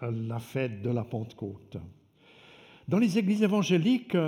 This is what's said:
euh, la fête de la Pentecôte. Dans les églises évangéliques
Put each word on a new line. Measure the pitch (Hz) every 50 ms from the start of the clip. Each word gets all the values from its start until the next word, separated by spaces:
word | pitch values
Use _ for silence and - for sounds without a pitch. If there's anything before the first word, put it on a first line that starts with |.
euh, | - 120
la | 117 113 113 113 117 117
fête | 113 - - 135 131 127 110 101
de | 101 120
la | 120 120 110
Pentecôte. | 113 - 113 113 113 - - - 98 101 - - - - 95 80 90 - _ _ _ _ _ _ - - - - - - - - - - - - -
Dans | - 196
les | 240 220 170 220
églises | 214 185 214 208 214
évangéliques | 196 196 208 190 151 185 175 160 208 254 240 - - - 180 165